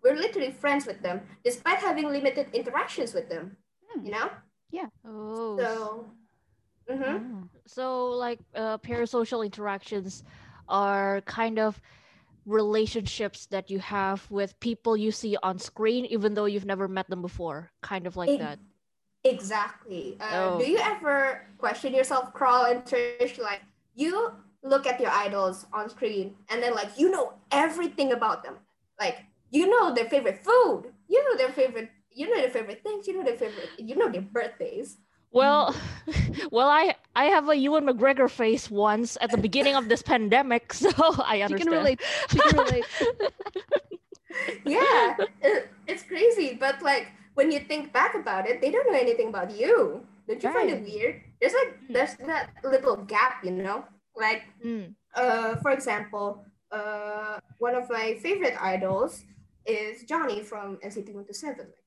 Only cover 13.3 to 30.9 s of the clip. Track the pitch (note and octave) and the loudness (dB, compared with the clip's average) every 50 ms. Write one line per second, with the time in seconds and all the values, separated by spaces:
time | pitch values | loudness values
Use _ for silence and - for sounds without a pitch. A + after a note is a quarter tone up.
13.3 | - - - _ - F#3+ F#3+ - G3 G3 F#3+ - G#3 G3+ G3 F#3+ G3 G3 - - | -6 -10 -14 _ -8 -8 -6 -4 -6 -6 -6 -4 -2 -2 0 0 -2 -4 -8 -6
14.3 | G3+ G3 G3+ G3 - _ - A#3+ A3+ - _ A#3 A3+ G#3+ G#3 A3 G#3+ - - A3 | -4 -4 -4 -4 -6 _ -4 -4 -4 -2 _ 0 0 2 2 0 -2 -2 -4 -4
15.3 | G3+ G3 - F#3 F#3 F#3+ - - _ - G#3+ A3 A#3 B3+ B3 A#3 A3+ A3 G3+ G#3+ | -4 -2 -2 -2 -4 -4 -10 -14 _ 0 0 2 2 0 -2 -2 -4 0 0 0
16.3 | G#3 G#3 G#3 G#3 G3+ G3+ F#3+ G3 G3 F#3+ G3 F#3+ F#3+ F#3+ F#3 - F#3+ F3+ F3 F3+ | 0 2 0 0 0 -2 -4 -4 -4 -4 -4 -4 -4 -6 -6 -6 -6 -8 -8 -8
17.3 | - - F3 E3 D3 D3+ E3+ - _ _ - - G#3 F#3+ F3 F3+ F3 F#3+ F3 E3+ | -8 -8 -8 -8 -8 -8 -12 -16 _ _ -12 -8 -8 -8 -8 -8 -8 -4 0 0
18.3 | C#4+ C#4+ D#3+ D3+ D3 - - _ _ _ _ _ _ _ _ _ _ _ _ C4 | 0 0 -2 -8 -10 -14 -18 _ _ _ _ _ _ _ _ _ _ _ _ 0
19.3 | A#3+ F3+ F#3+ F#3+ G#3+ G#3+ G3+ - - - - A#3 F#3+ E3+ - F#3+ G3 - G#3+ A3 | 0 0 -6 -4 -4 -4 -4 -4 -6 -16 -16 -14 -12 -10 -10 -12 -12 -10 -8 -6
20.3 | G#3+ F3+ F#3 F#3 F3+ - B3 C#4 E4+ A#4 - G#4+ G#4 - D#4+ D4 C#4+ C#4 C4+ C4+ | -2 -2 0 0 0 0 0 2 2 2 2 0 -2 -2 0 0 2 2 2 0
21.3 | B3+ - - - - _ - A3 G#3+ - - C4+ B3 C4 C4 C4 D4 C4 B3+ - | -2 -6 -10 -20 -12 _ -4 -4 -4 -4 -6 0 2 2 2 2 0 -2 -2 -2
22.3 | - - C#4 B3+ A#3+ B3+ B3 A#3+ B3 B3 - - - A#3+ A#3+ A#3+ A#3+ - B3 - | -4 0 4 4 6 6 6 4 2 0 0 -2 -2 -2 -2 -2 -2 -2 -2 -2
23.3 | - - A#3 G#3 G3+ G3 - _ _ _ _ _ _ A3+ C#4+ D#4+ F#4 G#4 A#4 A#4 | -2 -6 -6 -6 -6 -8 -10 _ _ _ _ _ _ -4 -2 -2 0 -2 -2 -4
24.3 | - - - _ _ _ - C4+ C4+ C#4 C#4 C4+ B3 B3 B3+ F#3 D#3 G3+ G#3 G3+ | -4 -12 -20 _ _ _ 0 2 2 2 4 0 0 0 0 0 2 0 0 0
25.3 | G3+ G3 F#3+ F#3 F#3 - - - - G#3+ G#3+ A3+ - - C4+ G#3+ G#3+ G3 F#3 G3 | -2 0 0 0 -2 -4 -14 -8 -8 -8 -8 -8 -8 -6 -4 -4 -2 -4 -6 -6
26.3 | - - - - A3 A#3+ A#3+ A#3+ A3+ G#3 G3+ G3+ - C4 D4+ F#4 F#4+ F4 B3+ - | -10 -16 -10 -6 -4 -2 -2 -2 -2 -2 -4 -6 0 2 4 4 4 2 -2 -4
27.3 | - - _ _ C#4 C#4+ D#4 D#4+ D#4 E4+ F4 - - - C#4 C4+ B3 A3+ A3 G#3+ | -6 -16 _ _ 2 2 2 2 0 -2 -4 -4 -2 -2 0 0 0 0 0 -2
28.3 | G#3 - - - - - _ _ _ _ _ _ _ - G#3 - - - - _ | -2 -2 -8 -16 -16 -18 _ _ _ _ _ _ _ -4 -4 -4 -4 -6 -14 _
29.3 | _ _ _ _ A#3+ C#4+ F4 F#4+ A#4 A#4+ F#4 - B3 A#3 A3+ A3+ D4+ C#4 A#3+ G3+ | _ _ _ _ 2 4 4 6 6 6 4 4 2 0 0 2 2 2 2 2
30.3 | F#3+ - - F#4 A#4 B4+ A#4+ F4 A3+ F3 - B3+ | -4 -2 2 4 6 6 6 6 2 -2 -6 -14